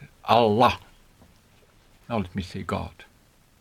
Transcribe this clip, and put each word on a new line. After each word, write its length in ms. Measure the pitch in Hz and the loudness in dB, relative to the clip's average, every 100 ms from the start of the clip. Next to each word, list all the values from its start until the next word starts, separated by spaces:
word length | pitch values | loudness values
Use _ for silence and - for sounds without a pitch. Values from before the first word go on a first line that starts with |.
| 69 _ | -20 _
Allah, 560 | - 110 113 104 123 - - - _ _ - _ _ _ _ _ _ _ - | 0 4 4 4 2 2 -10 -20 _ _ -20 _ _ _ _ _ _ _ -8
now 120 | 117 | -6
let 140 | 87 | -6
me 80 | - | -8
say 220 | 90 98 | -10 -10
God, 400 | 92 95 82 - - _ _ _ _ _ | -6 -6 -8 -14 -20 _ _ _ _ _